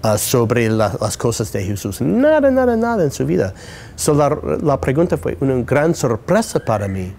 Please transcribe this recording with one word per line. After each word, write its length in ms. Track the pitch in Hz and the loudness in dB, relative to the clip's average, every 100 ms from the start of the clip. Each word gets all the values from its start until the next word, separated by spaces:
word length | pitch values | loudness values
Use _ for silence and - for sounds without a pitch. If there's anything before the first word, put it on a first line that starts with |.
ah, 140 | 110 104 | 2 0
sobre 520 | - 127 117 120 113 | 2 2 2 2 2
la, 260 | 110 107 - | 2 0 0
las 160 | 107 - | -4 -2
cosas 340 | 123 110 107 | -2 -2 -4
de 120 | 104 | -4
Jesús. 360 | 101 101 107 95 | -4 -4 -6 -4
Nada, 500 | 131 208 285 311 277 | -2 2 4 4 4
nada, 240 | 262 254 226 | 2 2 2
nada 280 | 233 233 | 0 0
en 80 | 156 | 0
su 140 | - 131 | 0 -2
vida. 280 | 180 98 - - - - - | 0 0 -4 -18 -18 -18 -4
So, 180 | - | 0
la, 240 | 147 143 151 - - | 4 2 0 -2 0
la 180 | 151 135 | 0 0
pregunta 380 | - 139 175 160 | 0 0 0 0
fue 180 | - - | -4 -2
una 140 | 135 131 | 0 0
gran 320 | 113 127 156 170 | 2 2 2 0
sorpresa 640 | 131 113 - 196 226 - | 0 -2 0 0 2 -4
para 280 | - 110 101 | -2 -2 -2
mí. 260 | 95 92 | -4 -8